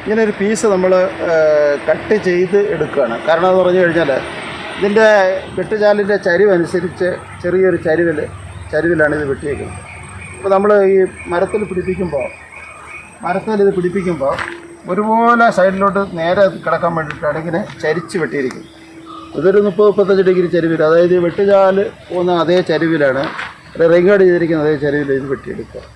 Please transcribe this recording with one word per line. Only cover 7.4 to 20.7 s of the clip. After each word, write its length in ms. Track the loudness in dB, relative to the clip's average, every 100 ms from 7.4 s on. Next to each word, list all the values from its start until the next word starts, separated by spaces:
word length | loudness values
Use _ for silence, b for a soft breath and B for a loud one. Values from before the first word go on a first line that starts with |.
ചെറിയൊരു 380 | -2 2 2 0 0
ചരിവിൽ, 340 | 0 0 -2 -6 -12 -18 -18 -6
ചരിവിലാണ് 420 | -2 0 2 0 0
ഇത് 60 | -4
വെട്ടിയേക്കുന്നത്. 500 | -6 -6 -8 -10 -14 -18 -18 -18 -18 -18 -8
അപ്പോൾ 160 | 0 2
നമ്മൾ 180 | 4 4 4
ഈ 20 | 4 2 -4 -6
മരത്തിൽ 320 | -4 -2 -4 -4
പിടിപ്പിക്കുമ്പോൾ, 560 | -6 -6 -6 -4 -6 -8 -12 -20 -20 -20 -20 -20 -20 -20 -12 -6
മരത്തിൽ 380 | -6 -4 2 2
ഇത് 80 | 2
പിടിപ്പിക്കുമ്പോൾ 560 | -2 -2 -4 -2 -4 -4 -8 -12 -18 -18 -6
ഒരുപോലെ 560 | -4 0 2 2 4 2 4
സൈഡിലോട്ട് 440 | 0 2 0 0 -4 -4
നേരെ 240 | -2 2 2 0 -4
കിടക്കാൻ 260 | -2 -2 -4
വേണ്ടിയിട്ടാണ് 380 | -6 -6 -4 -4
ഇങ്ങനെ 180 | -4 -6 -8 -6
ചരിച്ച് 340 | -4 -4 -4 -6
വെട്ടിയിരിക്കുന്നത്. 480 | -4 -4 -6 -8 -18 -20 -20 -20 -20 -20 -12 -2
ഇതൊരു 220 | 2 2 2
മുപ്പത് 220 | 2 2
മുപ്പത്തഞ്ച് 340 | 4 2 4 4
ഡിഗ്രി 200 | 2 2 0
ചരിവിൽ, 260 | 0